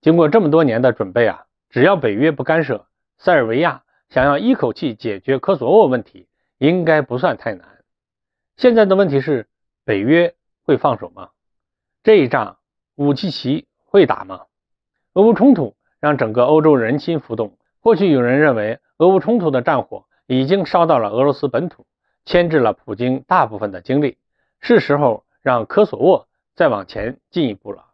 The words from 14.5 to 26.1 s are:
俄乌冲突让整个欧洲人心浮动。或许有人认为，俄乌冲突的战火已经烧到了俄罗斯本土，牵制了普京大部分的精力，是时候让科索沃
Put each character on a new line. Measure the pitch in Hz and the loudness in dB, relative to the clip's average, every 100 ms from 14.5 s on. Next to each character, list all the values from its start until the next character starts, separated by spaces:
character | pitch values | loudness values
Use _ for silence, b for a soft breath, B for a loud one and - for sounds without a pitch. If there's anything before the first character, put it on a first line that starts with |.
| _ _ _ _ _ _ | _ _ _ _ _ _
俄 | - | 2
乌 | 214 | 2
冲 | 226 254 | 4 4
突 | 240 123 _ _ _ | 2 0 _ _ _
让 | 147 139 | -4 -2
整 | 117 | -2
个 | 110 120 | 0 2
欧 | 156 | 4
洲 | 156 | 4
人 | 139 113 143 | 2 0 -4
心 | 151 165 | -4 -8
浮 | - 113 | -8 -8
动。 | 110 _ _ _ | -8 _ _ _
或 | - | 0
许 | 202 190 | 2 2
有 | 139 | 2
人 | 120 131 | 2 2
认 | 151 117 | 2 0
为， | 107 117 _ _ | -4 -8 _ _
俄 | 170 | 2
乌 | 190 | 2
冲 | - 233 | 0 -2
突 | 175 | 0
的 | 135 | -2
战 | 123 143 | -2 -4
火 | - 101 _ _ _ | -4 -14 _ _ _
已 | 131 135 | -2 0
经 | 196 175 | -2 0
烧 | 180 | 0
到 | 165 143 | 2 2
了 | 107 | 0
俄 | 110 | 0
罗 | 143 | 0
斯 | 135 143 | 0 -4
本 | 127 170 | -4 -6
土， | _ _ _ _ _ | _ _ _ _ _
牵 | - 175 175 | -2 0 2
制 | 156 | 2
了 | 117 | 0
普 | 98 - 104 | -2 -10 -6
京 | 123 131 131 | -4 -4 -2
大 | 185 127 | -2 -2
部 | 107 | -4
分 | 104 | -10
的 | 92 | -10
精 | 87 135 | -4 -2
力， | 147 - _ _ _ _ | -2 -6 _ _ _ _
是 | - - | 0 0
时 | - 143 | 2 0
候 | 143 110 _ _ | 0 -2 _ _
让 | - 123 | -2 -2
科 | 110 - | -2 0
索 | 208 110 | 0 0
沃 | 143 | 0